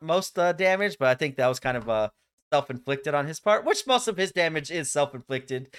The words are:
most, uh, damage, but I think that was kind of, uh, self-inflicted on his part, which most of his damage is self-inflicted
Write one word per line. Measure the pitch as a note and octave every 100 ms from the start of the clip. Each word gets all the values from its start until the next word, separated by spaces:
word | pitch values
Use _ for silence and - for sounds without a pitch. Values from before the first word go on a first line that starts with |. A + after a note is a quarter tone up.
most, | D#3+ F3 F#3+ -
uh, | F3
damage, | E3+ F#3 F#3+ G3+ G3
but | C3
I | B2+
think | D3+ C3+
that | B2+
was | B2+
kind | C3 B2
of, | A2+
uh, | A2 G#2+ _ _ _ -
self-inflicted | D3 C3+ B2 - C#3 D3+
on | C#3+ C#3+
his | D#3+
part, | - G#3+ C4
which | G4+ -
most | B3 A3+
of | F#3
his | F#3+
damage | F3+ E3 D#3+ D3+
is | E3+ E3
self-inflicted | D3+ C#3+ C3+ - C3 B2+ C3 C3